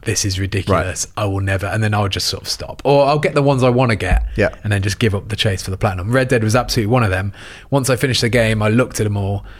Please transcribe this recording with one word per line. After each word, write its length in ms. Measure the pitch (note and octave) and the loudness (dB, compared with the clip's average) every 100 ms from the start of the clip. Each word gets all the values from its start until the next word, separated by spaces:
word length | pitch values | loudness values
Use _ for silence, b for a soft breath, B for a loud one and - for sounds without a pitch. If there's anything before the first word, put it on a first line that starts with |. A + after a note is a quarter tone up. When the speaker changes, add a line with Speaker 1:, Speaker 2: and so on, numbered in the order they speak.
Speaker 1:
this 220 | A2 G#2+ | -4 -2
is 160 | G2+ F#2 | -2 -2
ridiculous. 640 | F#2+ G2 G2+ F2 F2+ - - | -2 -2 0 0 0 -6 -8
Speaker 2:
Right. 100 | - | -4
Speaker 1:
I 20 | G#2 | -4
will 140 | G2 | -2
never. 260 | G2 F#2+ G2 | -2 -2 -2
And 160 | A2 | -2
then 80 | G#2+ | 0
I'll 160 | G#2 G2+ | 0 0
just 180 | F2+ - | -2 -4
sort 160 | - | -6
of 60 | - | -8
stop. 320 | - C#2+ - C3+ | -8 -8 -4 2
Or 180 | C#3+ C#3 | 4 4
I'll 120 | D3+ | 2
get 160 | D#3+ | 2
the 80 | D3 | 2
ones 200 | C#3 C3 | 2 4
I 60 | B2+ | 4
wanna 260 | B2 B2+ | 4 2
get 300 | G#2 F#2 - - | 0 2 2 2
Speaker 2:
Yeah. 140 | - F#2+ - | 0 -2 -2
Speaker 1:
and 80 | G#2 | -2
then 80 | G2+ | 0
just 180 | G2 F#2+ | 0 0
give 160 | A2+ | 0
up 140 | G2 - | -2 -6
the 80 | G#2 | -2
chase 260 | G#2+ F#2 | -2 -2
for 80 | - | -6
the 60 | F#2 | -2
platinum. 340 | G#2+ F#2 G2+ | -2 -2 0
Red 180 | B2+ B2+ | 0 2
Dead 140 | B2 | 2
was 140 | A2 A#2+ | 2 2
absolutely 340 | A#2 B2+ G#2 | 0 -2 2
one 120 | B2 | 2
of 80 | G#2+ | 2
them. 220 | F#2 G2+ B B B B | 0 -4 B B B B
Once 220 | C#3 B2+ | -2 2
I 60 | B2 | 0
finished 260 | C3+ A#2 | 0 0
the 80 | A#2+ | 2
game, 320 | A#2+ A2 A2 | 2 2 2
I 60 | G#2+ | 2
looked 280 | A2+ B2 - | 2 2 0
at 60 | |
them 140 | G#2 G2+ | -2 0
all, 260 | G2 G2+ B | -2 -4 B